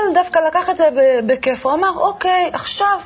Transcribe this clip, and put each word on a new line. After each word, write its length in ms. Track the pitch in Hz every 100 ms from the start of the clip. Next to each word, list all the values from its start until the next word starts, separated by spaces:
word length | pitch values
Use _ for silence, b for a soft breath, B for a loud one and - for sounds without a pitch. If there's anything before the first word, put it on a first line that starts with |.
| 403
דווקא 260 | 339 359 330
לקח 300 | 320 349 359
את 80 | 359
זה 120 | 311 254
ב-, 360 | 269 254 220
בכיף. 340 | 254 262 247 262
הוא 80 |
אמר, 180 | 302 381 349
"אוקיי, 540 | 403 403 370 370 349
עכשיו 460 | - - - 403 403